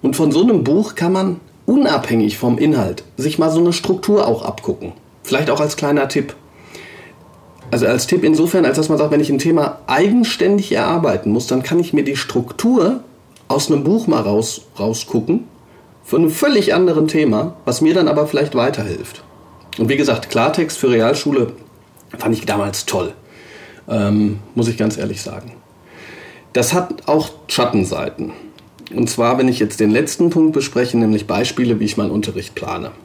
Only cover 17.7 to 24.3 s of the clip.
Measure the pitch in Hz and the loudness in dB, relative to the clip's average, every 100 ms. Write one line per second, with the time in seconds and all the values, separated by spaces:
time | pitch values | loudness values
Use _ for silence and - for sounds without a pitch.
17.7 | 120 156 170 160 151 151 147 147 127 120 | 0 2 4 2 2 0 0 0 0 0
18.7 | - 107 85 - - - - - - - | -2 -6 -8 -10 -16 -20 -20 -20 -20 -18
19.7 | - 117 139 - - - 117 120 302 160 | -4 0 2 2 0 -2 0 0 0 -2
20.7 | - 135 120 113 147 - 139 117 - - | 0 2 4 2 0 0 0 0 -4 -20
21.7 | - _ - - - 113 110 - 104 101 | -20 _ -20 -20 -8 -4 -2 -2 -2 -2
22.7 | 98 - 98 85 - - - - - - | -6 -4 -4 -4 -8 -20 -20 -20 -20 -20
23.7 | - - 110 101 104 104 | -20 -6 -2 2 2 2